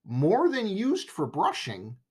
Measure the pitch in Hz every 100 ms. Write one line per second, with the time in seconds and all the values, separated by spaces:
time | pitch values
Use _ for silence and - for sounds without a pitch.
0 | - 123 151 233 339 269 220 190 254 370
1 | - - 135 247 339 381 - 95 107 123
2 | _